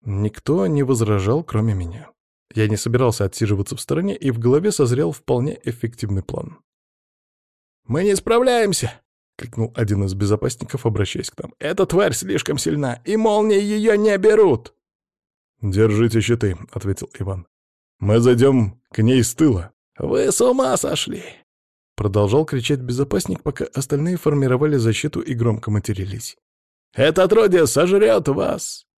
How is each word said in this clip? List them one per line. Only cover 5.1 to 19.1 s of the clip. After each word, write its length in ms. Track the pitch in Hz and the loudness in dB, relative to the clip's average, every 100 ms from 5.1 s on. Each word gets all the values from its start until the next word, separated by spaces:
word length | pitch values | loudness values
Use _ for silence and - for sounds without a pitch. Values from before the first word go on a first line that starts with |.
вполне 480 | 147 - 127 139 - | -4 -2 -2 -2 -6
эффективный 600 | - 117 113 - 107 95 | -10 -6 -8 -8 -6 -4
план. 340 | - - - - _ _ _ _ _ _ _ _ _ _ _ _ - | -6 -10 -12 -18 _ _ _ _ _ _ _ _ _ _ _ _ -4
«Мы 180 | 131 | 0
не 120 | 202 196 | 2 0
справляемся!» — 760 | - 233 254 240 208 180 - - _ _ _ - | 2 2 4 2 0 -2 -4 -10 _ _ _ -18
крикнул 340 | 117 113 110 - | -14 -6 -6 -2
один 280 | 107 101 98 | -2 0 -2
из 80 | |
безопасников, 720 | 95 101 104 127 - 127 131 117 | -2 0 0 -2 -6 -10 -4 -4
обращаясь 440 | 101 101 - - | -2 -4 -4 -10
к 80 | - | -12
нам. 120 | - _ | -16 _
«Эта 260 | 151 151 190 | -6 -2 0
тварь 280 | 170 196 | 2 0
слишком 440 | - 185 185 - 147 | -2 -4 -4 -2 -4
сильна, 440 | 160 151 139 120 - | -2 -2 -4 -6 -2
и 120 | 220 | 0
молнии 440 | 220 208 214 202 | 2 2 2 2
ее 340 | 208 214 220 208 | 2 0 2 2
не 220 | 214 202 | 2 4
берут!» 560 | 202 214 196 120 - _ _ _ _ _ _ _ _ _ | 4 6 4 4 -4 _ _ _ _ _ _ _ _ _
«Держите 600 | 104 92 110 104 117 110 | -4 2 2 4 2 2
щиты», — 360 | 107 117 104 87 - | 0 0 -2 -4 -10
ответил 380 | - 95 98 - - | -10 -6 -6 -8 -10
Иван. 280 | 98 95 87 _ _ _ _ _ | -8 -8 -12 _ _ _ _ _
«Мы 200 | 101 113 | 2 4
зайдем 600 | 120 120 135 135 104 - _ | 4 6 6 4 2 -4 _
к 80 | - | 0
ней 240 | 110 | 2